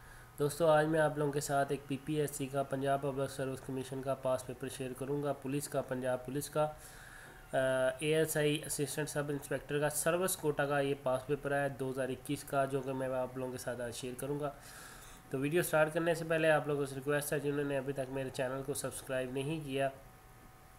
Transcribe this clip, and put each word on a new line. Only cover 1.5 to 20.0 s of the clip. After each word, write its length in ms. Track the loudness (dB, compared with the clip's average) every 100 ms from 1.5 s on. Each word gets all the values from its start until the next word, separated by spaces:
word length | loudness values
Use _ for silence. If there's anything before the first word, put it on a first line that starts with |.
| 2 2
एक 120 | -2 -2
पीपीएससी 580 | -4 -2 -2 -2 -2 -2
का, 160 | -2
पंजाब 380 | -2 0 2 2
पब्लिक 280 | 0 -2 -4
सर्विस 300 | -2 -4 -4
कमीशन 420 | -6 -6 -4 -4
का 120 | -2
पास 320 | -2 0 0 -2
पेपर 220 | -8 -8
शेयर 240 | -6 -6
करूंगा, 400 | -4 -2 0 0
पुलिस 340 | -2 -2 -2 -2
का, 140 | -2
पंजाब 380 | -2 -2 0 -2
पुलिस 300 | -2 -4 -2
का, 140 | 0
अ, 120 | 0 -2 -14 -18 -18 -18 -18 -18 -2 2 4 4 2 2
एएसआई 600 | 2 4 4 4 4 2 -2
असिस्टेंट 420 | -2 -2 -2 -2
सब 240 | -2 -2
इंस्पेक्टर 480 | -2 -2 -4 0 0
का 100 | 2
सर्विस 460 | 2 2 2 2 2
कोटा 300 | 0 2 2
का 140 | 2
ये 140 | 2
पास 320 | 0 0 0 0
पेपर 260 | -2 0
है 240 | 2 0 0
दो 120 | -2
हज़ार 220 | -2 -2
इक्कीस 320 | -4 -4 -6
का, 220 | 0 2 2
जो 160 | 0
कि 120 | -2
मैं 160 | -2 0
आप 280 | 0 -2 -4
लोगों 140 | -6
के 60 | -4
साथ 240 | -6 -4
आज 120 | -6
शेयर 200 | -6 -8
करूंगा। 420 | -6 -4 -2 -4 -6 -14 -16 -16 -18 -18 -18 -4
तो 60 | 0
वीडियो 260 | 2 4
स्टार्ट 300 | 4 4 4
करने 220 | 4 2 2
से 100 | 2
पहले 240 | 4 6
आप 180 | 6 4
लोगों 180 | 0 0
से 100 | -2
रिक्वेस्ट 380 | 0 0 2
है, 60 | 0
जिन्होंने 380 | 0 0 0 0
अभी 160 | 0
तक 140 | -2 -2
मेरे 200 | -2 -4
चैनल 320 | -2 -2 -2
को 120 | -2
सब्सक्राइब 600 | -4 -4 -6 -4 -2 0
नहीं 320 | -2 -2 -2 -2
किया, 260 | 0 0 0